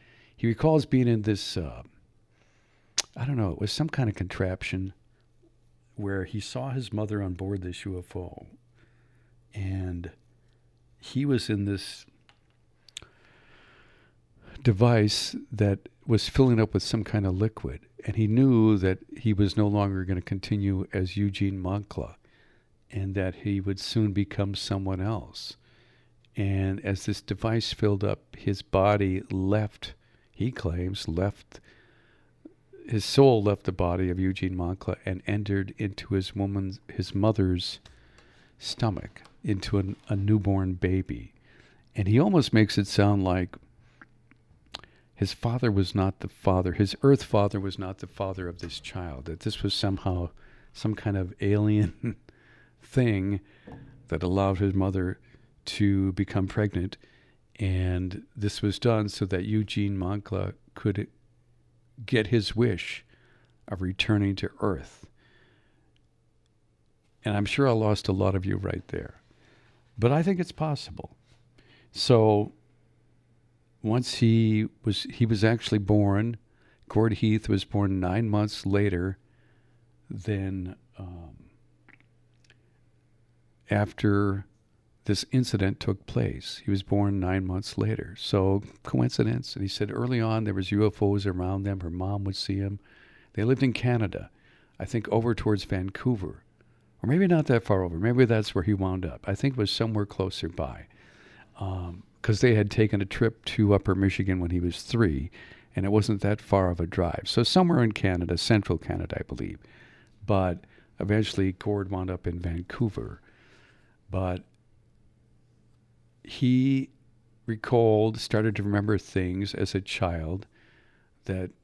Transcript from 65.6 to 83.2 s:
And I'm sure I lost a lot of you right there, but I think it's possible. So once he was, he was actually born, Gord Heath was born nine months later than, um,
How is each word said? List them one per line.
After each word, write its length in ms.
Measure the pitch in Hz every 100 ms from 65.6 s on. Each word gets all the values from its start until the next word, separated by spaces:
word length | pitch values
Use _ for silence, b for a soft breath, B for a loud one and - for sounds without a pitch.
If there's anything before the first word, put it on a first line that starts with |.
| b b b _ _ _ _ _ _ _ _ _ _ _ _ _
And 120 | 107 104
I'm 80 | 104
sure 220 | - 139
I 40 |
lost 380 | 113 107 104 -
a 40 |
lot 220 | 95 98 98
of 100 | 95
you 120 | 98
right 280 | 95 87 -
there, 320 | - - - _ b b b b b b -
but 140 | 117
I 100 | 147
think 200 | 170 180
it's 100 | 170
possible. 640 | - 156 143 - 85 - - _ _ _ _ b b b
So 600 | - - 120 110 104 104 - _ _ _ _ _ _ _ _ _ _ _ _
once 340 | 107 120 123 -
he 520 | 113 113 110 107 110 -
was, 240 | 113 98 -
he 140 | - 113
was 180 | 107
actually 340 | 110 117 - 107
born, 600 | 98 104 101 98 113 113 _ b b b _
Gord 240 | 110 110
Heath 340 | 101 110 107 -
was 140 | 101
born 360 | - 101 101 95
nine 300 | 90 98 113
months 360 | 104 107 - 98
later 520 | 101 101 90 95 95 b b b b b b b _ _
than, 680 | 104 110 98 95 95 90 - _ -
um, 380 | 92 87 82 50 - _ _ _ _ - _ _ _ _ _ b b b b _ _ _